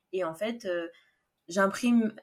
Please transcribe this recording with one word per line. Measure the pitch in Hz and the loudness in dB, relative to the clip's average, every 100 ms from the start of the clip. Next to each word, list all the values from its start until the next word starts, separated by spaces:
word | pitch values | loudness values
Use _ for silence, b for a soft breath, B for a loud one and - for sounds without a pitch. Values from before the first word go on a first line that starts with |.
| _ | _
Et | 185 | -4
en | 170 160 | -4 -4
fait, | 220 233 196 | -6 -4 -4
euh, | 175 170 b b b b _ - | -4 -4 b b b b _ -4
j'imprime | 180 196 - 240 240 220 - | 0 2 2 4 4 2 -2